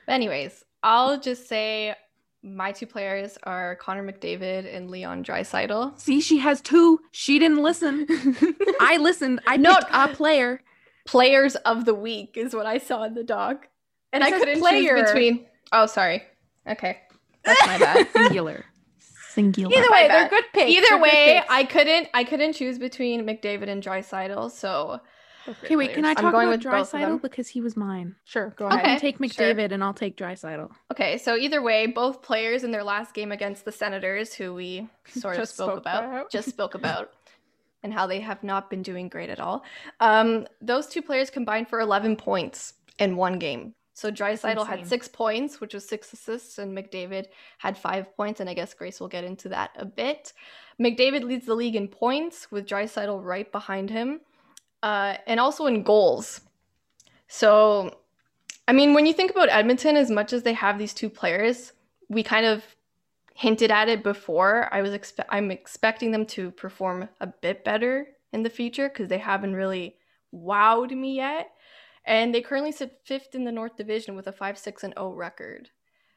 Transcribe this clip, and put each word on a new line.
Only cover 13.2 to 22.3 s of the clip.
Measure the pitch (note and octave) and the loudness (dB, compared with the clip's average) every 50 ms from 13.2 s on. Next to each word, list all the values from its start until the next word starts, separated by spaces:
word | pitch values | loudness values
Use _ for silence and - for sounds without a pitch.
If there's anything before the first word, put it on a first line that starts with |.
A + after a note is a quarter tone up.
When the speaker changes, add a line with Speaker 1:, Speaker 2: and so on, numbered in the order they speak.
| A3+ | -6
Speaker 1:
doc. | A#3 A3 G3+ G3+ G#3+ C#4 C#4+ - _ _ _ _ _ _ _ _ _ - | -4 -4 -4 -2 -4 -4 -8 -10 _ _ _ _ _ _ _ _ _ 0
And | C#4+ C#4 | 2 2
Speaker 3:
It | |
Speaker 1:
I | D4 | 2
Speaker 3:
says | F#4+ F#4 | 2 2
Speaker 1:
couldn't | - C#4+ C#4+ D#4+ | 2 2 2 4
Speaker 3:
player. | E4+ F4 - - C#4 D#4 C4 A#3+ | 4 4 4 6 4 4 4 4
Speaker 1:
choose | A3+ G#3+ | 4 4
between. | G#3 C4 A#3+ A#3 A#3+ A#3+ - _ _ _ _ - - | 4 4 4 4 2 0 -4 _ _ _ _ 0 4
Oh, | G3+ A3 | 4 4
sorry. | G#3+ - G#3 F#3+ F3 E3 G3 - - _ _ _ _ _ _ _ - | 4 2 0 0 0 0 -4 -6 -12 _ _ _ _ _ _ _ -10
Okay. | G#3+ - - F#3 - - _ _ _ _ _ _ _ _ - | -8 -6 -6 -6 -6 -8 _ _ _ _ _ _ _ _ 2
That's | G#4 A#4+ C5+ - | 4 6 6 6
my | - F#4+ - | 6 6 4
bad. | - - - B4 F#4+ - | 4 4 6 4 4 4
Speaker 2:
<laughs> | - | 4
Singular. | A4+ A#4 B4+ - F#3 E3 D#3 - - - - _ _ _ _ _ _ | 4 4 4 4 2 -2 -4 -8 -12 -16 -20 _ _ _ _ _ _
Singular. | _ _ _ - - - - G#3+ G#3 G3 F#3+ G#3 F#3+ F#3 A#4+ | _ _ _ -20 -20 -6 0 2 2 2 2 2 2 4 6
Speaker 3:
Either | C5 B4 B4 | 6 8 8
Speaker 1:
My | A4 F#4 D#4+ | 8 8 8
Speaker 3:
way, | D4 | 8
they're | D#4+ D#4+ E4+ | 8 6 6
Speaker 1:
bad. | D#4+ | 6
Speaker 3:
good | G4 A4+ A#4 - - | 4 2 2 2 2
picks. | G4+ D4+ D#4 | 2 4 6
Speaker 1:
Either | E4+ F#4 F#4+ A#4+ | 6 6 8 6
Speaker 3:
They're | G#4 F4+ | 8 8
good | D#4+ | 6
Speaker 1:
way, | D4 D4+ D4 D4 D4+ D#4+ F4+ | 6 8 8 8 8 6 6
Speaker 3:
picks. | - - B3+ | 4 2 2
Speaker 1:
I | C4 C4+ | 0 0
couldn't, | C4 - D#4 C#4+ D4+ D#4+ E4+ E4 - - | 2 4 4 4 6 4 2 2 0 -2
I | B3 B3 | -2 -2
couldn't | B3 | -2